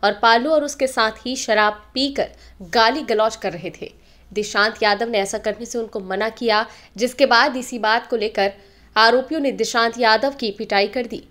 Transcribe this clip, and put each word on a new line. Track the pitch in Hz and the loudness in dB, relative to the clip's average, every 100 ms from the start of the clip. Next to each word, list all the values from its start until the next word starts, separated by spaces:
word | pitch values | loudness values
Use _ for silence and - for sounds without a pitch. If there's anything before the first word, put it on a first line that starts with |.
और | 202 208 | 0 2
पालू | 233 233 269 | 4 4 4
और | 311 | 0
उसके | 294 - 262 | 0 -4 -4
साथी | 262 220 220 247 262 | 0 -2 -2 -8 -8
शराब | - 214 214 214 - | -2 2 2 0 -10
पीकर | - 277 277 - - - - 180 | -4 -4 -2 -6 -8 -20 -20 -4
गाली | 233 226 277 | 2 2 2
गलौज | 233 214 220 220 | -2 0 0 -2
कर | 196 | -8
रहे | 165 165 | -8 -12
थे। | - - - _ _ - | -12 -18 -18 _ _ -10
दिशांत | 208 208 214 208 220 | -6 -4 0 0 2
यादव | 214 202 226 | 0 0 0
ने | 226 | -2
ऐसा | 196 220 | -2 -4
करने | 214 208 233 | -6 -8 -8
से | 240 | -8
उनको | 226 214 | -8 -10
मना | 190 190 220 | -6 -4 -4
किया, | 220 233 214 220 - - - | -4 0 0 0 -10 -20 -6
जिसके | 240 - 269 | -6 2 4
बाद | 233 277 254 | 6 4 0
इसी | 240 247 | -8 -4
बात | 214 226 247 | 0 0 0
को | 240 | -4
लेकर | 214 214 196 196 - _ - - | -2 0 -2 -2 -20 _ -6 4
आरोपियों | 226 240 262 311 | 6 6 0 -2
ने | 277 | -2
दिशांत | 190 220 240 233 233 | -2 -2 0 0 2
यादव | 233 220 269 277 | 2 2 0 -4
की | 233 | -6
पिटाई | - 214 202 208 | -6 -2 0 0
कर | 254 233 | -2 -6
दी। | 277 - | -10 -14